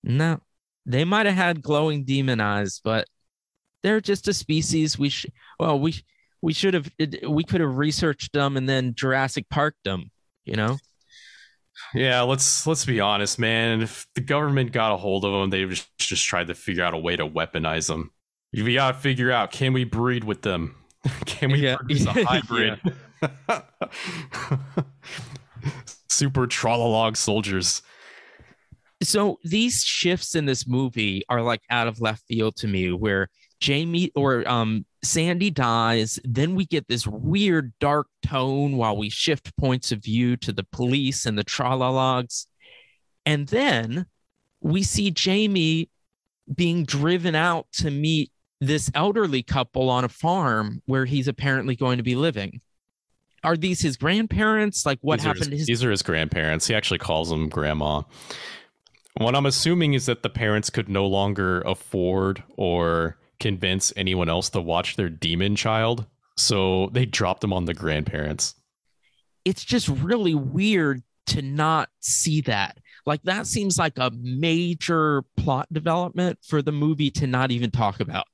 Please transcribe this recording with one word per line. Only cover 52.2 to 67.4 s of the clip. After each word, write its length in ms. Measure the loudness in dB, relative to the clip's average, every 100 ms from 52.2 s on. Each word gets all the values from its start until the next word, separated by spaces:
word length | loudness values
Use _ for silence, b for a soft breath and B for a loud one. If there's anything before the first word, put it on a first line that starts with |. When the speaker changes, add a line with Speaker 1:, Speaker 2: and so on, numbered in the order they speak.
| 0 -2 -8 -10 _ _ _ _ _ _ _ _
Speaker 1:
Are 140 | -2 0
these 240 | 0 0
his 160 | 0 0
grandparents? 880 | 0 0 0 2 2 2 2 0
Like, 140 | -2 -2
what 160 | 0 0
Speaker 2:
These 80 |
are 40 | 0
Speaker 1:
happened 120 | -2
Speaker 2:
his, 40 | -2
Speaker 1:
to 80 | -2
his 100 | 0
Speaker 2:
these 160 | 2
are 60 | 2
his 140 | 0
grandparents. 640 | 0 0 0 0 0 0 0
He 80 |
actually 240 | 0 0 -2
calls 300 | 0 0 0
them 180 | 0 0
grandma. 540 | 0 0 0 0 -2 -4 B B B B B B _ _ _ _ 0
What 180 | 2
I'm 120 | 4 2
assuming 480 | 2 2 2 2
is 100 | 2
that 160 | 0 -2
the 80 | -4
parents 400 | -2 2 2 0
could 180 | -4 -2
no 200 | 0 2
longer 540 | 2 2 0 0 0
afford 840 | -2 -4 -4 -2 2 2 0 -2 -8
or 640 | -4 0 2 2 2 -2 -6 b _
convince 520 | -4 0 0 0 -2 -2
anyone 320 | -2 0 0
else 200 | 0 0
to 100 | -4
watch 340 | 0 -2 -2
their 140 | -4 -4
demon 460 | -2 -2 0 0
child, 500 | 0 0 0 0 -2 -6 _ _ -2
so 520 | 0 2 2 2 0
they 120 | 0 0
dropped 360 | 0 0 0